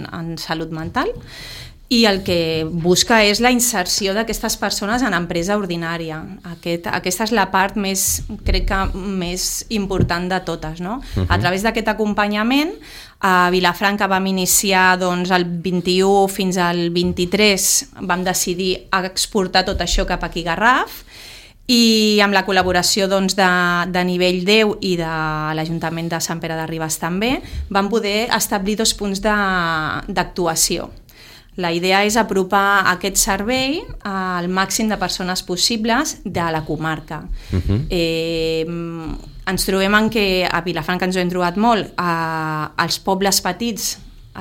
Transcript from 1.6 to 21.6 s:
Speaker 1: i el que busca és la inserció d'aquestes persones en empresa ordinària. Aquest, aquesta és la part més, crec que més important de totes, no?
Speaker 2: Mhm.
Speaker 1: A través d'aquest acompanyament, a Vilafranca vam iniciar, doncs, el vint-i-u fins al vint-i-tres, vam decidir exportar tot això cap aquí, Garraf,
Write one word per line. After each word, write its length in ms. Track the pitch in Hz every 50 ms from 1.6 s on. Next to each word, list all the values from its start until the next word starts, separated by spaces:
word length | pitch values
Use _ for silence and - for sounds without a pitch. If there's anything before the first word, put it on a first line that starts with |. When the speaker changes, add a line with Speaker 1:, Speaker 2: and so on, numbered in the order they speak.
| - - - - - -
Speaker 1:
i 160 | 254 233 226
el 160 | 208 196 190 190
que 420 | 196 175 170 165 160 160 160 160
busca 540 | 160 175 170 160 180 180 175 - - 233 220
és 180 | 208 208 208 214
la 120 | 233 254
inserció 640 | 254 240 240 - 226 190 180 - - - 202 190 190
d'aquestes 420 | 214 226 226 208 - - 220 - -
persones 440 | 214 196 - - 208 202 226 233 269
en 100 | 214 180
empresa 420 | 175 175 175 175 170 170 196 208 208
ordinària. 640 | 196 175 175 170 165 165 170 165 165 160 156 156 180 190 190 - -
Aquest, 440 | 175 170 165 - 175 170 170 170 214
aquesta 360 | - 180 175 185 180 - 226
és 80 | 214 233
la 140 | 208 190 185
part 240 | - 190 190 196 - 208
més, 460 | 196 190 196 190 - - - - - - 214 196 -
crec 220 | - 185 190 180
que 140 | - 202 196 196 -
més 760 | 170 190 180 202 190 185 175 175 180 180 - - - - - -
important 580 | 233 208 196 196 190 180 - - 175 170 180 180
de 100 | 190 180
totes, 400 | 185 170 165 165 156 156 160 170
no? 180 | 180 185 233 277 - - -
Speaker 2:
Mhm. 120 | 101 90 87
Speaker 1:
A 100 | 90 95
través 220 | 120 143 185 190
d'aquest 260 | 208 226 220 226 214 220
acompanyament, 840 | 208 202 214 214 202 214 208 208 208 208 220 233 269 285 302 349 440 - - - - - - - - -
a 320 | - 190 185 180 180 175
Vilafranca 560 | 180 185 180 175 175 - 202 196 202 202 208 190
vam 180 | 190 185 190 190
iniciar, 680 | 190 185 180 180 - - - 196 190 185 185 185 185 180
doncs, 320 | 185 180 180 180 180 180
el 140 | 185 180 175
vint-i-u 840 | 175 175 170 165 190 175 180 175 185 180 185 190 196 202 196 196 190
fins 300 | 196 - 190 185 180 185
al 320 | 175 175 175 175 170 170
vint-i-tres, 1000 | 170 175 175 180 175 185 180 175 202 196 214 208 196 190 - - - - - - - -
vam 220 | 220 185 175 180 185
decidir 640 | 185 180 - - 185 180 175 190 185 180 - - -
exportar 720 | 196 190 180 185 185 - - - - 208 185 185 190 185 185
tot 140 | 202 185 -
això 240 | 175 175 - - 190
cap 180 | - 180 170 180
aquí, 180 | 165 - 175 165
Garraf, 600 | 170 165 196 214 240 262 311 427 - - - - - - - - - - - - - - -